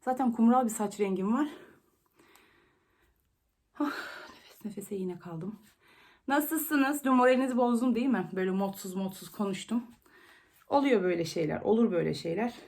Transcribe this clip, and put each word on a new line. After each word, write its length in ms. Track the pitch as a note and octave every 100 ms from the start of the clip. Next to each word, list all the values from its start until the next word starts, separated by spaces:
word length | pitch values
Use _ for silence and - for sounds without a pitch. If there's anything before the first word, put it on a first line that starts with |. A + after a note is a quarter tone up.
Zaten 320 | - B3+ B3+
kumral 320 | A#3 A#3 B3 A#3+
bir 40 |
saç 300 | A3 G#3 G3+
rengim 340 | G3+ F#3 F#3+
var. 160 | A#3+ D4+ - - _ _ _ _ _ _ _ _ _ _ _ _ _ _ _ _ _ _ _ _ -
Ah, 140 | D4 - - - -
nefes 360 | - - - G#3
nefese 300 | G3+ G3 G3
yine 240 | F#3 F3
kaldım. 400 | F3 E3 F3+ G#3+ _ _ _ _ - _ -
Nasılsınız? 760 | C#4 D4 D#4+ - D4+ C4+ D4
Dün 100 | C4+
moralinizi 440 | B3+ B3 B3+ C4 B3
bozdum 380 | A#3+ A#3+ B3+ A3+
değil 120 | C4+
mi? 220 | G#3+ F3+ F#3
Böyle 160 | F#3
modsuz 440 | F#3+ G3 F#3+ F#3+ F#3
modsuz 340 | F#3+ - F3
konuştum. 540 | - G3+ F#3+ - A#3 A#3 - _ _ - - _ _ _
Oluyor 340 | C#4+ C#4 A#3
böyle 220 | F3+ F3 D#3+
şeyler. 360 | - D#3 D#3
Olur 300 | - A3 A#3
böyle 220 | F3 D#3+
şeyler. 400 | D3+ E3 E3+ A#3+ A#3